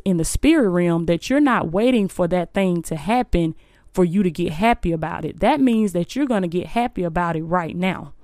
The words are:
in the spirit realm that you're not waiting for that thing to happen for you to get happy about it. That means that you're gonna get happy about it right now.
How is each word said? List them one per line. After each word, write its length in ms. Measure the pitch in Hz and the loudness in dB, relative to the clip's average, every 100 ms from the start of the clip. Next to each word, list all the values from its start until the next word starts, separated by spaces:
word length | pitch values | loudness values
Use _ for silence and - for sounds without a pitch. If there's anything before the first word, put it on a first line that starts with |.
in 120 | - 175 | 0 0
the 80 | |
spirit 440 | 160 - 269 320 214 | 0 0 4 4 4
realm 380 | 175 175 170 165 | 2 2 2 0
that 220 | 170 - | -2 0
you're 120 | 269 | 2
not 300 | 285 220 165 | 2 2 0
waiting 360 | 180 240 247 196 | 0 2 2 0
for 200 | - 175 | 0 0
that 260 | 180 170 | 0 -2
thing 280 | - 190 175 | 0 0 0
to 140 | - 160 | -4 -6
happen 580 | 151 240 240 180 165 - - _ - | -2 -2 0 0 0 -4 -14 _ -8
for 120 | - | 0
you 180 | 180 185 | 0 2
to 80 | 185 | 0
get 220 | 147 170 | 0 -4
happy 400 | 156 220 233 175 | 0 0 2 0
about 320 | 165 156 170 | -2 -4 -6
it. 160 | 156 - | -8 0
That 200 | 202 294 | 2 4
means 320 | 262 226 208 | 2 2 0
that 220 | 175 170 | -2 -4
you're 120 | 247 285 | -2 -2
gonna 220 | 220 185 | 0 -2
get 200 | 175 - | -4 -4
happy 340 | 233 240 - | -2 -2 -2
about 340 | 175 165 175 160 | -4 -2 -2 -4
it 60 | |
right 340 | 160 180 165 175 | -2 -2 -2 -4
now. 380 | 185 170 156 - | -2 -4 -8 -20